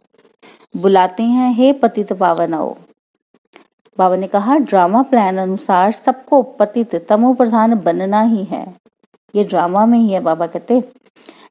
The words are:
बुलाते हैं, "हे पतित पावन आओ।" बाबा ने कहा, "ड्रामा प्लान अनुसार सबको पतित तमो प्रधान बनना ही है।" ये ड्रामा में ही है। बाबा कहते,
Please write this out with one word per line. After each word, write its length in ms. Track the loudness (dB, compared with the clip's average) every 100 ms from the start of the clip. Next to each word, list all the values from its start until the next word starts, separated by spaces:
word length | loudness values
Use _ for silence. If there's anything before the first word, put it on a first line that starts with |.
| _ _ _ _ -20 _ _ -4
बुलाते 460 | 2 2 2 0
हैं, 300 | -2 0 0
"हे 200 | 2 2
पतित 400 | 2 0 -2 -6
पावन 400 | -2 0 0 -2
आओ।" 220 | -4 -8 -10 -18 _ _ _ _ _ _ -20 _ _ _ -2
बाबा 180 | 0 0
ने 120 | -2
कहा, 300 | -2 0 0
"ड्रामा 440 | 2 2 2 2
प्लान 360 | 2 0 0 -2
अनुसार 540 | -4 -4 -2 0 2
सबको 500 | -2 -4 -4 0 0
पतित 520 | 0 -2 -2 -2 -4 -4
तमो 380 | 0 2 2
प्रधान 420 | 2 2 2 2 0
बनना 460 | 0 -2 -2 0
ही 220 | 0 -2
है।" 320 | -4 -10 -12 -18 _ _ _ _ _ -4
ये 80 |
ड्रामा 420 | -2 0 0 2 2
में 140 | 4
ही 120 | 2
है। 80 | 0
बाबा 280 | -2 -2 -4
कहते, 360 | -6 -2 -2 -2 _ _ _ -20 -20 -12